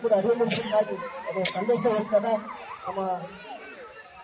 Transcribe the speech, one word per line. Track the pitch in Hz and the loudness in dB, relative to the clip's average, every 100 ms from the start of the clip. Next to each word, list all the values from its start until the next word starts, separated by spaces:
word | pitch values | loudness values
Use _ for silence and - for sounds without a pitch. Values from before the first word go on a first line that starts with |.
ಕೂಡ | 226 | 4
ಅರಿವು | 202 220 233 | 4 6 4
ಮೂಡಿಸೋದಾಗಿ | 220 226 208 214 214 190 - - - | 2 0 2 2 2 -2 -6 -6 -4
ಅದು | 185 175 | -2 -2
ಸಂದೇಶ | 180 226 240 240 | 0 2 2 4
ಹೋಗ್ತದೆ. | 214 202 208 226 214 - - - - 185 | 2 4 2 4 0 -2 -10 -12 -10 -6
ನಮ್ಮ | 190 190 180 170 185 - - 740 554 453 - - - | -4 -2 -2 -6 -12 -14 -14 -14 -16 -16 -18 -20 -20